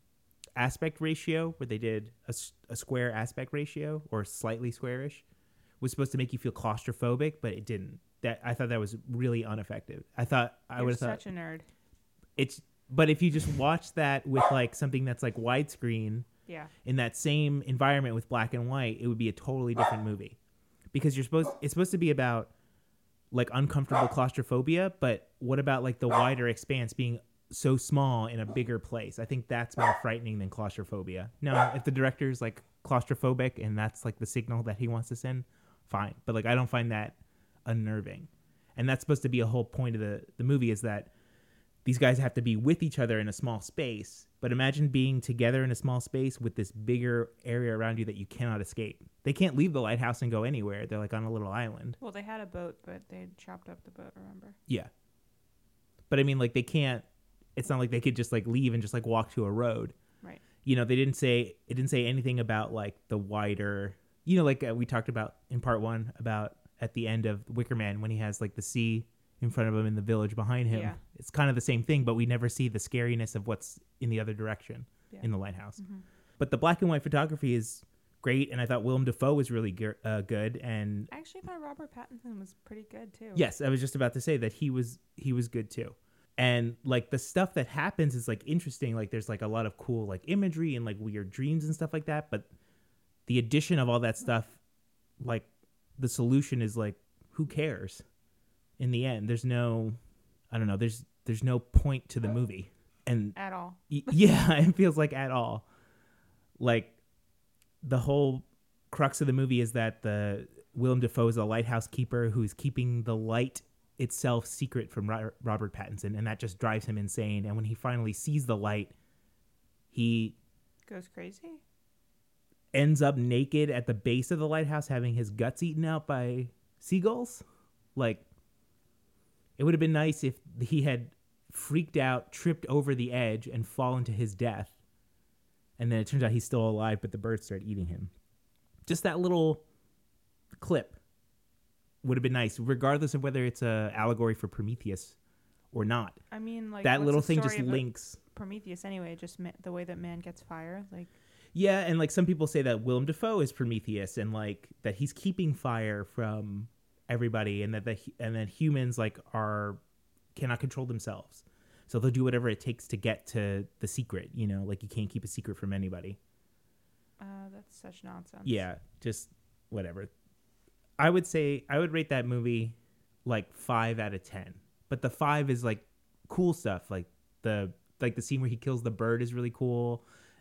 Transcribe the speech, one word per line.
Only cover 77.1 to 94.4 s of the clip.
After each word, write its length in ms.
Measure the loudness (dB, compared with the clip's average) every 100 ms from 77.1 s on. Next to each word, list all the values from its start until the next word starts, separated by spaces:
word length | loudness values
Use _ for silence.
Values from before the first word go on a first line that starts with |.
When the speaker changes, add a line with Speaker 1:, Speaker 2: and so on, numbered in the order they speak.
| 2 2 0 2
Speaker 1:
is 300 | 2 0 -8 -18 _ _ _
great, 300 | 0 2 2
and 100 | 0
I 60 | 0
thought 160 | 0
Willem 220 | 2 2
Dafoe 300 | 2 2 2
was 160 | 4 2
really 200 | 0 -2
gir-, 260 | -2 -4 -4
uh, 180 | -2 -2
good. 340 | 0 0 -2 -4
And 520 | -4 -4 -2 -4 -6
Speaker 2:
I 60 | -12
actually 240 | -16 -18
thought 180 | -12 -12
Robert 280 | -12 -12 -14 -16
Pattinson 420 | -18 -16 -14 -14
was 160 | -14 -18
pretty 200 | -20 -18 -16
good, 220 | -18 -18
too. 180 | -18 -8 -2
Speaker 1:
Yes, 240 | 0 0
I 80 | 0
was 120 | 0
just 140 | 0
about 180 | 0 -2
to 60 | -2
say 160 | 0 0
that 140 | 0
he 180 | -2 -2
was, 280 | -2 -4 -6 _ -8
he 160 | -2
was 140 | 0 0
good, 220 | -2 -6
too. 240 | -8 -10 -10 _ _ _ 2
And, 400 | 4 4 2 -2
like, 260 | 0 0 2
the 80 | -4
stuff 360 | -2 0 2
that 140 | 0 -2
happens 460 | -2 -2 2 2 2
is, 100 | -2
like, 140 | -4
interesting. 500 | 0 0 0 -4 -2 -2
Like, 140 | -2
there's, 160 | -4 -4
like, 140 | -4
a 60 | -2
lot 180 | -2 -2
of 100 | -4
cool, 300 | -4 -2 -2
like, 160 | -6 -2
imagery 480 | 0 0 0 -2
and, 100 | -2
like, 120 | -4 -6
weird 320 | -6 -6 -6
dreams 340 | -4 0 0
and 100 | 0
stuff 180 | -2 -2
like 140 | -4 -4
that. 220 | -4 -4
But 180 | -6 -8 -20 _ _ _ _ _ _ 0
the 120 | 0
addition 400 | 4 2 4 2
of 100 | 4
all 120 | 4
that 180 | 2 0
stuff, 280 | 0 0